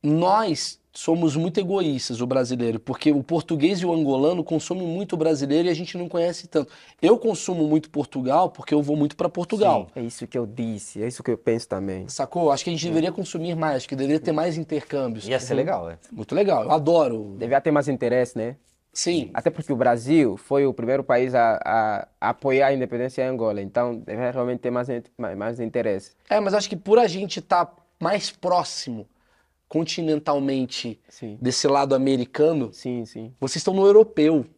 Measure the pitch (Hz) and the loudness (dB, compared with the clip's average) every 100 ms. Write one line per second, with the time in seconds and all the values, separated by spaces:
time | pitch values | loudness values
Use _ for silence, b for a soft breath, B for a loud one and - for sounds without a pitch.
0 | 147 160 180 208 220 147 - - _ - | 2 2 4 2 2 -2 -6 -10 _ -8
1 | - 165 160 143 170 208 180 196 165 131 | -2 2 2 2 0 -2 0 0 0 -2
2 | - 117 123 131 123 123 117 110 - 127 | -6 -4 0 0 0 0 -2 -2 -6 0
3 | 151 143 123 165 - 160 160 190 175 165 | 2 2 0 -2 0 2 2 2 0 0
4 | 143 131 147 180 151 160 - 180 175 175 | 2 2 2 0 -2 -4 -2 -6 -4 -6
5 | 202 170 160 151 139 151 175 160 175 180 | -4 0 0 0 2 2 2 -2 -6 -8
6 | 175 175 170 165 - 160 131 B B B | -6 -2 -2 -4 -4 -2 -2 B B B
7 | 170 240 226 190 - 175 151 156 - 147 | 4 6 4 -2 -4 -2 2 2 0 -6
8 | 135 135 127 147 185 - - 147 143 151 | -6 -4 0 2 2 -2 0 0 2 0
9 | 147 - 175 175 175 214 202 131 90 - | 0 0 -4 -4 -4 2 2 2 -2 -10
10 | 117 - 117 127 113 117 113 107 - 101 | -10 -10 -8 -6 -6 -6 -6 -6 -12 -8
11 | 117 123 - 113 - 113 - 98 98 92 | -8 -6 -4 -2 0 -2 -4 -6 -6 -8
12 | 92 - 139 175 160 139 - 160 165 160 | -10 -8 -6 0 2 2 -2 -4 -2 0
13 | 170 - 180 175 170 160 156 135 - 135 | 0 -4 -8 -6 -6 -2 -2 -2 -4 -4
14 | 139 156 160 156 175 160 156 151 - 147 | 0 0 0 0 0 -4 -4 -6 -4 -4
15 | 127 110 101 127 123 120 160 98 85 82 | -4 -6 -2 -4 0 -2 0 -4 -6 -12
16 | - 226 107 156 202 143 107 156 151 170 | -16 -14 -4 0 2 2 2 2 4 4
17 | 139 113 104 98 117 139 165 147 143 131 | 4 0 -8 -8 0 0 4 2 2 -2
18 | 120 123 123 - 113 135 _ _ _ - | 0 2 0 -2 -8 -8 _ _ _ -4
19 | 175 175 120 - 175 160 156 127 123 120 | -2 0 -2 -2 -2 -2 -4 2 2 2
20 | 120 160 127 98 - 139 139 123 117 139 | 4 4 4 0 0 2 2 0 -2 -2
21 | - 123 127 123 117 107 - 110 107 101 | 2 2 2 4 4 2 0 0 0 -2
22 | - _ 160 143 139 131 139 139 127 131 | -8 _ -4 -2 0 4 4 2 -2 -4
23 | 127 131 131 131 113 104 98 120 120 117 | -6 -4 -4 -2 -2 -2 -4 -2 -2 -4
24 | - 107 123 127 123 120 123 123 123 120 | -8 -6 -4 -2 -4 -2 -4 -4 -4 -8
25 | - - 110 92 107 120 113 123 107 98 | -10 -10 -8 -6 -8 -6 -4 -2 -2 -4
26 | - _ _ 208 202 208 196 175 - 220 | -6 _ _ 0 2 0 -2 -8 4 4
27 | 226 180 190 - - 175 170 _ _ _ | 4 0 -8 -10 0 0 0 _ _ _
28 | 165 202 - - 180 175 156 - - 113 | -2 -2 -4 -8 0 0 0 -8 -8 -10
29 | - _ _ _ _ _ _ 156 156 - | -12 _ _ _ _ _ _ -4 -2 -4
30 | 160 151 151 143 139 135 127 - 120 110 | -2 -2 0 0 0 -2 -2 -6 -10 -12
31 | _ - 117 107 123 123 147 139 143 135 | _ -16 -14 -4 -2 0 2 2 2 2
32 | 135 135 120 - 156 156 117 - 127 123 | 2 0 -2 2 2 2 -4 -8 -8 -8
33 | 110 - 113 - - 160 196 190 196 208 | -8 -14 -16 -8 -6 -2 -2 4 8 8
34 | 214 - 151 156 113 | 6 4 4 4 -2